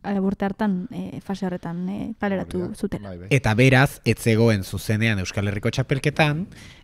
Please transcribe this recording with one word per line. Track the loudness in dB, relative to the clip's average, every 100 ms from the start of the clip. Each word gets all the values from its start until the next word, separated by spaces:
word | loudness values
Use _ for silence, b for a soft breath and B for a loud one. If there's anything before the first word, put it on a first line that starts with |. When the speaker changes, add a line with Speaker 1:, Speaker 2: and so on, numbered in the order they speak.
Speaker 1:
aburte | -4 0 0 0 -2
hartan, | 0 -2 -2 -4
eh, | -8 -8 -10
fase | -8 -6 -4
horretan, | -6 -8 -6 -6
eh, | -6 -8 -4
kaleratu | -2 -2 -4 -4
Speaker 2:
Hori | -6
da. | -4
Speaker 1:
zutela. | -6 -6 -10
Speaker 2:
Bai, | -14
bai. | 0
Speaker 3:
Eta | 0 2 4
beraz, | 6 6 4 0
ez | -2 0
zegoen | 2 4 4 4
zuzenean | 0 -6 -2 0 2 0
Euskal | -2 -2 -2
Herriko | -2 -2
txapelketan, | -2 -2 0 0 2 2 2 -6 B B B